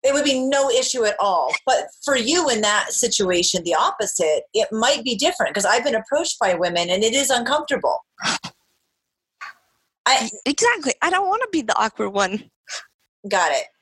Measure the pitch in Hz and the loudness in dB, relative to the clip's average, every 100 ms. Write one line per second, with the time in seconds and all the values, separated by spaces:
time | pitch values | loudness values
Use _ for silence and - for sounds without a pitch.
0 | - 277 285 262 262 277 277 247 254 254 | 2 2 2 0 2 2 2 2 0 0
1 | 214 - 202 175 135 - - 254 - - | 0 0 0 2 0 -2 0 0 0 -8
2 | - 269 226 349 302 226 208 208 - - | 0 0 2 2 2 2 2 2 0 -2
3 | 240 - 190 180 175 185 170 160 269 392 | 0 0 0 2 0 -2 0 2 0 -2
4 | 214 - 160 151 - 208 220 220 240 285 | -4 0 0 0 0 -2 -2 0 0 0
5 | 240 220 302 349 160 202 190 233 262 220 | -2 0 0 0 -4 0 0 2 0 -2
6 | 214 294 330 - 202 180 180 170 175 185 | -2 -2 -2 -2 0 0 0 0 0 2
7 | 220 254 269 247 233 302 294 262 135 - | 2 2 2 0 0 -2 -2 -2 -2 -4
8 | _ _ - - - _ _ _ _ _ | _ _ -6 -6 -8 _ _ _ _ _
9 | _ _ _ _ - - _ _ _ _ | _ _ _ _ -20 -20 _ _ _ _
10 | - 262 226 - - 294 466 466 269 - | 0 0 0 -6 -4 0 2 2 -2 -2
11 | 330 359 392 427 494 339 220 - 220 - | 0 0 0 -2 -2 -4 0 0 0 -2
12 | 208 202 190 202 - _ - - - _ | -4 0 0 -2 -10 _ -14 -14 -14 _
13 | _ _ 202 190 165 135 - _ | _ _ -2 0 2 0 -4 _